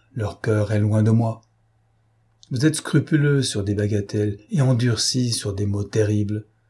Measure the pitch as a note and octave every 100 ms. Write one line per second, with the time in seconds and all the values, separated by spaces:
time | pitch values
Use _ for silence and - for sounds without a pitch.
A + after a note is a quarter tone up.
0 | _ - G2+ - A2+ G#2+ G#2 G#2+ G#2 A2
1 | A2 A2+ A2+ A2+ _ _ _ _ _ _
2 | _ _ _ _ - B2+ D3+ D3+ - D3+
3 | A#2 D3+ C#3+ C#3 B2 G#2+ G2+ G2 G#2 G#2
4 | G2+ G#2+ G#2 G2+ - F#3 B2+ A#2+ B2 A2
5 | - B2+ B2 - G#2 F#2+ G2+ G2+ G2+ A2
6 | G#2 G#2 G#2 G#2+ - _